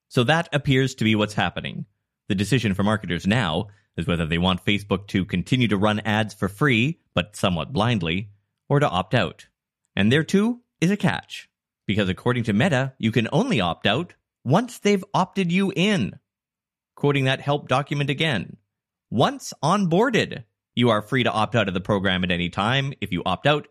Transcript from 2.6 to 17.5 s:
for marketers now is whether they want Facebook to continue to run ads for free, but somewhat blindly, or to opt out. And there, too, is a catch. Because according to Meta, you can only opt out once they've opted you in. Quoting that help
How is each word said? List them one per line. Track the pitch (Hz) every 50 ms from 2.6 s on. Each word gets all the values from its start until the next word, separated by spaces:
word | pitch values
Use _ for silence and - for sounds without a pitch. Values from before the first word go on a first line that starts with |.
| 113 110 95
for | 98 98
marketers | 104 110 101 - 85 87 85 - 92
now | 107 131 117 85 76 85 107 - - _ _ _ - -
is | 85 -
whether | 90 80 85
they | 76 85 85
want | 87 92 92 90 -
Facebook | - 104 98 104 - 98 90 101 -
to | - 101 90
continue | - - 92 82 - 143 127 123 107
to | 107 98
run | 98 107 104 104
ads | - 110 104 107 110 104 -
for | - - 92
free, | 98 - 151 147 123 107 120 147 165 _ _ _ -
but | - 85 - -
somewhat | - - 101 90 82 76 - 127
blindly, | 95 104 120 123 104 82 80 82 95 113 104 - _ _ _ _ _ _ -
or | 139 143
to | 147 135
opt | - 90 95 - -
out. | 123 95 78 - - - _ _ _ _ _ _ _ _ _ -
And | 95 98 107
there, | 120 156 151
too, | - - 190 208 226 247 240 _ _ _ -
is | 156 170
a | 202 202
catch. | - 147 90 - - - - - - _ _ _ _ _ _ _ _
Because | - 101 98 104 92
according | 92 - - 120 123 123 113
to | 117 101
Meta, | 101 147 190 151 123 135 135 - -
you | - 113
can | 107 127 110 -
only | - 151 233 277 208 117
opt | 90 87 80 - -
out | 104 104 135 175 - - _ _ _ _ _ -
once | 117 139 190 254 240 - -
they've | - 208 208 196 190 - -
opted | 156 180 - - 196 196 170
you | 170 185 196 190 -
in. | 151 175 214 214 175 107 - - - _ _ _ _ _ _ _ _ _ _ _ _ _ _ _
Quoting | - - 143 143 139 131
that | 131 135 131
help | - 143